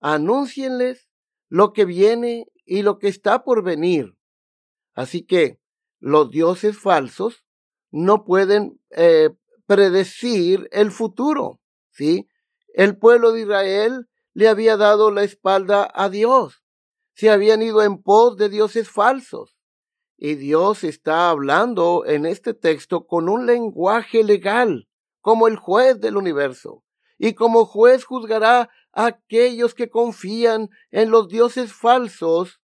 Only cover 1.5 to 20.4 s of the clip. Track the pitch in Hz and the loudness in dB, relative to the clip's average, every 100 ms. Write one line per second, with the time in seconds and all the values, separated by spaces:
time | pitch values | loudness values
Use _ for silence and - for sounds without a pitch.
1.5 | 165 208 214 190 175 208 233 240 233 - | 0 0 0 -2 2 0 0 -4 -8 -14
2.5 | _ - 190 202 202 202 185 208 240 269 | _ -8 -4 -2 -2 -6 -4 -2 -2 -2
3.5 | 233 180 156 175 165 107 _ _ _ _ | -4 -2 -4 -2 -2 -4 _ _ _ _
4.5 | _ _ _ _ - 127 175 - 180 143 | _ _ _ _ -14 -10 -10 -2 0 0
5.5 | - _ _ _ _ 135 151 131 147 165 | -2 _ _ _ _ 0 0 0 0 -2
6.5 | 180 214 208 196 160 127 - 214 - _ | -2 -4 -4 -2 -2 -2 -8 -10 -10 _
7.5 | _ _ _ _ 143 185 214 214 185 196 | _ _ _ _ -4 0 0 2 0 2
8.5 | 208 202 - _ 160 170 160 156 - _ | 0 -2 -12 _ 0 4 4 2 -2 _
9.5 | _ - 202 196 185 185 - 240 214 170 | _ -2 2 4 2 -2 -6 -4 -2 0
10.5 | 190 - 202 214 185 220 - 277 294 - | -2 -4 -2 -2 -2 -8 -4 -4 -2 -6
11.5 | - _ _ _ _ 147 180 - _ _ | -12 _ _ _ _ -2 -2 -4 _ _
12.5 | _ _ - 196 202 226 240 233 226 208 | _ _ 0 0 4 4 6 4 0 -2
13.5 | 202 196 196 220 254 240 _ _ 180 220 | -2 -2 -2 -2 -4 -14 _ _ 0 2
14.5 | 208 226 208 208 208 214 202 202 - 190 | 4 2 2 4 4 2 2 -4 -4 -2
15.5 | 196 190 202 - - 196 202 233 262 151 | -2 0 -2 -2 -4 -4 -2 0 0 -2
16.5 | _ _ _ _ _ _ - 214 202 214 | _ _ _ _ _ _ -2 2 4 4
17.5 | 220 226 214 208 190 - 208 240 202 208 | 2 2 0 0 -2 2 4 4 2 -4
18.5 | 208 214 233 214 - 220 269 - - 101 | -2 -4 -4 -8 0 0 0 -8 -18 -18
19.5 | _ _ _ _ _ _ _ 147 147 | _ _ _ _ _ _ _ -8 -8